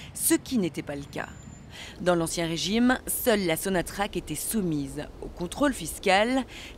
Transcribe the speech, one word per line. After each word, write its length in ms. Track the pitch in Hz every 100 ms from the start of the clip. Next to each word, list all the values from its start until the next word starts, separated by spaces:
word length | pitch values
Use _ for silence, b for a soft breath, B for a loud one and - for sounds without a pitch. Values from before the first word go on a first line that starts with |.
| B
ce 200 | - -
qui 240 | 320 - 254
n'était 240 | 170 160
pas 160 | 147 143
le 80 | 143
cas. 200 | - - - - - - B B B
Dans 140 | 175 175
l'Ancien 320 | 160 - 165
Régime, 520 | 165 165 220 247 254 -
seule 380 | - 254 208 175
la 100 | 160
Sonatrach 600 | 196 180 160 - 208 180
était 180 | - 151
soumise 720 | - 226 180 151 139 143 - -
au 60 | -
contrôle 460 | - 175 - 285
fiscal. 680 | - 156 - 190 190 233 262 247 B B